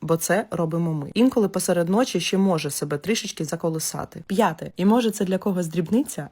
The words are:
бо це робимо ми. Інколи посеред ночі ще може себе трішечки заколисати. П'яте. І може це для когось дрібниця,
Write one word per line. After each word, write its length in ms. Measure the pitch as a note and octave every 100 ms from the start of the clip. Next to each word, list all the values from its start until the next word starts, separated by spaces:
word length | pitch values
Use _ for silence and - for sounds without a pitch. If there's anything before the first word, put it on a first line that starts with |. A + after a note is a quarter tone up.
бо 160 | D#3 E3
це 300 | - F3+ -
робимо 440 | E3+ D#3+ E3 E3+
ми. 160 | D#3 C#3+
Інколи 340 | G3+ B3+ B3+ G3
посеред 400 | F#3+ F#3+ F3 E3+
ночі 320 | G3+ C4 F#3
ще 180 | - F#3+
може 320 | G3 E3 D3
себе 280 | - D3+ D3
трішечки 460 | F3 A3+ G3 -
заколисати. 800 | D#3 E3 E3+ D#3+ - D#3 - E3 -
П'яте. 460 | G3 G3 D#3+ - -
І 80 |
може 260 | F#3+ A#3+ A3+
це 140 | G#3
для 140 | F#3 F#3
когось 280 | G#3 F3+ E3+
дрібниця, 640 | D#3+ E3 A3 D4 - C#3+